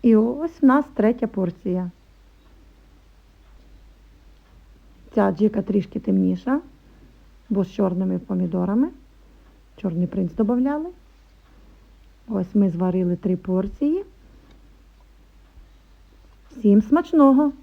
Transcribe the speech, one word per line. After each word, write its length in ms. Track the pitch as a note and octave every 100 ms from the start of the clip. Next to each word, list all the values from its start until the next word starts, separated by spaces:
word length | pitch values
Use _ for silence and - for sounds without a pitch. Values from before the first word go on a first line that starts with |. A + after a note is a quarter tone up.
І 120 | A#3+ A3
ось 460 | A3+ C4+ E4 -
в 40 | C4+
нас 200 | C4+ C#4+
третя 340 | - G#3+ A#3+ A3+
порція. 640 | G3+ F3+ F3 G3 F3+ F3+ - _ _ _ _ _ - - _ _ _ _ _ _ _ - - - - - - - - - - _ - - - - _ - -
Ця 60 |
аджика 400 | G3 E3+ G#3+ G#3
трішки 380 | F#3+ G3 - -
темніша, 640 | - F#3+ F#3 F#3 - C#4 - - - - - - - - _
бо 140 | G3+
з 80 | F#3
чорними 480 | - F#3+ F3 F#3+ F#3
помідорами. 680 | - F#3 F3+ F3+ F3+ G#3+ D4+ - - _ - - - _ _ -
Чорний 300 | G3 E3 F3+
принц 260 | G3 F3+
добавляли. 560 | - G#3+ B3 C4 D4 E4 F4 - _ _ _ _ - - - _ - - _ -
Ось 280 | G3+ F#3 G#3
ми 140 | G3
зварили 460 | E3 F#3 F#3 F3+ F3
три 220 | G3 F3+
порції. 680 | F#3+ F#3 G3+ - C#4+ F4 G4+ - - - _ - - _ _ _ - _ _ _ _ - - - _ _ _ - - - -
Всім 300 | C4 G#3+ G3+
смачного! 680 | G#3+ D4+ E4+ E4 C#4 C4+ D4 -